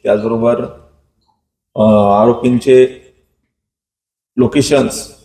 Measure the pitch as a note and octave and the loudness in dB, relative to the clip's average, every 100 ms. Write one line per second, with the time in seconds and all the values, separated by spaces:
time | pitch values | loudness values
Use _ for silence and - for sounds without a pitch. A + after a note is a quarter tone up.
0 | G#2 G#2 A2 A2+ A#2 A#2+ - - _ _ | -2 -2 -2 -2 -2 -2 -6 -16 _ _
1 | _ _ _ _ _ _ _ - G#2+ G#2+ | _ _ _ _ _ _ _ -2 2 2
2 | G2+ G2+ A2+ A#2 B2 A#2+ C#3 B2+ B2+ - | 2 2 0 0 -2 -2 2 2 2 -2
3 | _ _ _ _ _ _ _ _ _ _ | _ _ _ _ _ _ _ _ _ _
4 | _ _ _ - - D3 - C#3+ A#2 - | _ _ _ -2 0 0 0 0 -2 -8
5 | - - | -16 -20